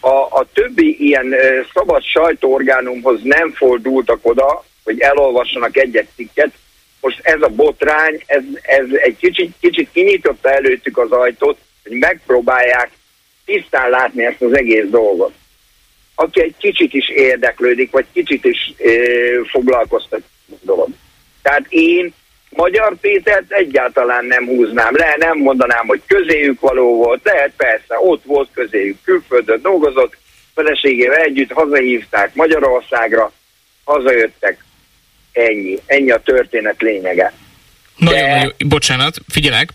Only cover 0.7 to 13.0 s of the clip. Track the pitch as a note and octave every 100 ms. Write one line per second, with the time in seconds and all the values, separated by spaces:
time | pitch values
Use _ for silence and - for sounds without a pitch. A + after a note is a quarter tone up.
0.7 | B3 D#3+ D3+ D3 C#3 B2+ C3 C3 C3 B2+
1.7 | - F3+ D3+ - D#3+ E3 D#3 C#3 C3+ C3
2.7 | C3 B2+ B2 B2 A2+ A#2 D3 E3 - C3
3.7 | B2 A#2 C3 A#2+ A#2 A#2 A#2 C3+ D#3 -
4.7 | _ - A#2 C#3 C#3+ C#3 B2 B2 B2+ A#2
5.7 | C3+ C3 A2 - _ A#2 - D3+ _ _
6.7 | _ _ _ - - - D#3+ D3+ A2 D3+
7.7 | - C#3 D3+ D#3 D#3 - C#3+ C3+ C3+ -
8.7 | C3+ B2+ C3+ C#5 - F4 F3+ F4 - F4
9.7 | - D4 - F#3+ G3 D#3+ C3 C3 C3+ C3+
10.7 | B2+ C#3 A#2+ A#2 B2 B2 A#2 C#3+ D3 _
11.7 | _ - A#2+ D3+ F3+ _ B2+ A#2+ B2+ B2
12.7 | B2 B2 _